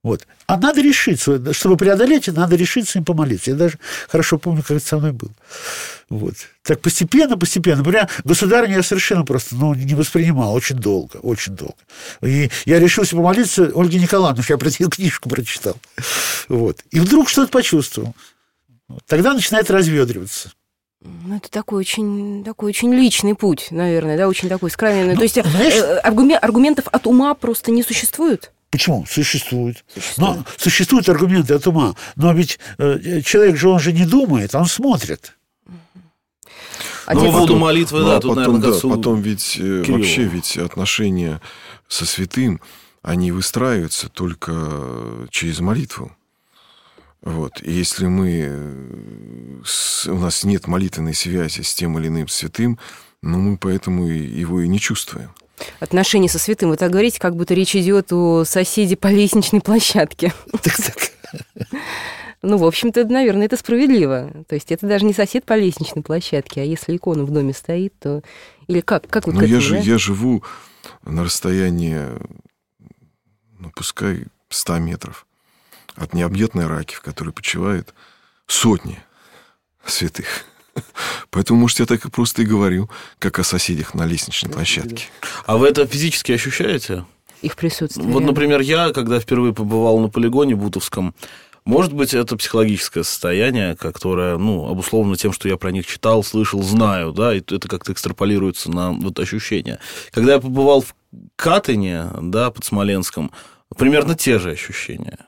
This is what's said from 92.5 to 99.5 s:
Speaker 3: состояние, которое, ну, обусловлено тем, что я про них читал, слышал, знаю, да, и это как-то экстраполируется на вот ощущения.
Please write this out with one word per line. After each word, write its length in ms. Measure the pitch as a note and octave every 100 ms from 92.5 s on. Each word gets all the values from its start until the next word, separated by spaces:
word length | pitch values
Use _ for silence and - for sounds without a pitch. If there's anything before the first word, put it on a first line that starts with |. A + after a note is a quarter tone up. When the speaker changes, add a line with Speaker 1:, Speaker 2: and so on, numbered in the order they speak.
| A2+ A2 G2+ - E2+
Speaker 3:
состояние, 720 | E2 - F2+ F2+ B2 B2 F#2+ D#2+
которое, 640 | E2+ - F#2+ F2+ F2+ E2+
ну, 300 | G#2 F#2 D2
обусловлено 480 | F#2 F2+ A2+ G2+ F#2
тем, 160 | G#2
что 160 | - G2
я 80 | F#2
про 160 | F#2+
них 140 | F#2 F2
читал, 360 | - A2+ A2+
слышал, 380 | G2+ G#2+ G#2+ G2+
знаю, 520 | F#2+ G#2+ A2 F#2+ E2
да, 200 | D#2 A#2
и 60 | G2+
это 280 | - F#2+ -
как-то 240 | F#2 -
экстраполируется 760 | F#2+ F2+ - G2+ G2+ F#2+ - -
на 220 | F2 F2+
вот 260 | E2+ F#2+ -
ощущения. 600 | F#2+ G#2+ -